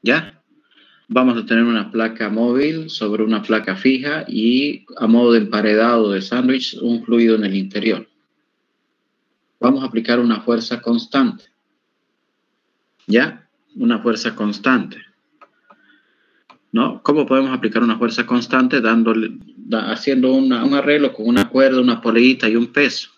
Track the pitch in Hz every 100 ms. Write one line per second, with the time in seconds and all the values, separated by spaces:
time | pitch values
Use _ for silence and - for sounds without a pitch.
0 | - 151 - _ _ _ _ _ _ _
1 | _ 120 127 117 - 117 117 113 98 113
2 | 113 113 107 107 120 127 147 160 156 -
3 | 107 107 110 107 107 110 107 95 127 131
4 | 143 156 - 110 113 127 147 - _ -
5 | 110 117 120 117 104 107 107 107 117 117
6 | 104 95 95 123 127 131 - - 120 117
7 | 113 117 113 110 101 98 95 107 110 98
8 | - _ _ _ _ _ _ _ _ _
9 | _ _ _ _ _ _ 120 135 131 113
10 | 120 120 120 104 - 117 - 120 117 117
11 | - 135 123 98 _ _ _ _ _ _
12 | _ _ _ _ _ _ _ _ _ _
13 | - 113 139 - _ _ _ - 117 113
14 | 120 107 117 107 104 104 135 123 80 -
15 | - _ _ _ - _ _ _ _ _
16 | _ _ _ _ _ - _ 113 135 -
17 | - 151 135 131 135 127 110 107 120 110
18 | 117 - - 123 120 131 127 139 113 117
19 | 113 110 110 - - - - 113 107 110
20 | - 131 131 131 135 120 131 139 147 302
21 | 131 - 113 120 - 127 135 131 123 113
22 | 117 113 127 127 110 113 120 - 135 -
23 | -